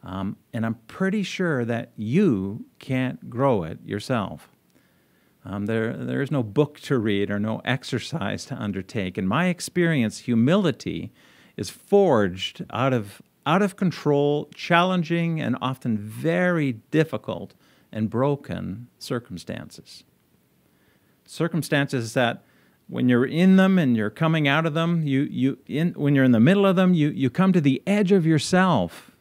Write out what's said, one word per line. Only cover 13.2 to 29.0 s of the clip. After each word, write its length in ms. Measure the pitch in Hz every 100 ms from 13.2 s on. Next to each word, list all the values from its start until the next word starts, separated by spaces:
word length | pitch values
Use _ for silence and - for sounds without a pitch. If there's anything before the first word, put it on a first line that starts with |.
| _ _ -
out 160 | 175
of 140 | 202 -
control, 760 | 185 - 147 143 143 147 -
challenging, 880 | - - 170 185 185 160 170 165 160
and 160 | 113 123
often 360 | 127 131 123 107
very 760 | 107 113 143 175 180 175 143 110 _
difficult 600 | 151 156 107 - 90 98 _ _ _ _
and 180 | 110 107
broken 760 | 113 139 139 - 87 92 101 123 _
circumstances. 1040 | - 123 - 87 - - - - - - _ _ _ _ _ _ _ _ _ _ _ _ _
Circumstances 880 | - 165 170 - 147 143 135 113
that 300 | 135 120 120 _ _ _ _ _
when 220 | 120 123
you're 160 | 123 131
in 320 | 156 190 190
them 200 | 190 185
and 200 | 143 117
you're 120 | 107
coming 380 | - 160 160 147
out 180 | 147 160
of 80 |
them, 320 | 156 165 170 151
you, 180 | 135
you, 340 | 143 - 131 - -
in, 260 | 131 170
when 220 | - 143 143
you're 80 |
in 80 | 131
the 80 | 117
middle 260 | 127 202 196
of 120 | 185
them, 160 | 185
you, 160 | 175 147
you 200 | - 131
come 220 | - 190
to 100 | 180
the 200 | 143 135 -
edge 280 | 208 190
of 120 | 196 160
yourself. 840 | 156 - 180 190 143 87 -